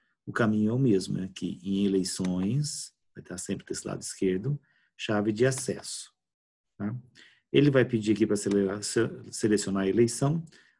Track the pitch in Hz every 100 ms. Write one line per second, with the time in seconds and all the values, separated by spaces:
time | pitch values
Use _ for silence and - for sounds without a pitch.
0 | _ _ - - 113 107 107 123 135 98
1 | 90 98 95 - - - 92 98 101 95
2 | 90 - 92 90 95 135 147 - - _
3 | _ - - 87 - 92 - - 98 92
4 | - - 95 92 120 147 _ _ _ -
5 | - 104 104 104 127 131 - 87 - -
6 | - _ _ _ _ _ _ - 101 123
7 | - - - _ _ 139 143 131 123 113
8 | 107 104 107 104 101 101 98 104 104 117
9 | 113 - - - 110 104 98 95 95 101
10 | 117 - 139 165 - - _ _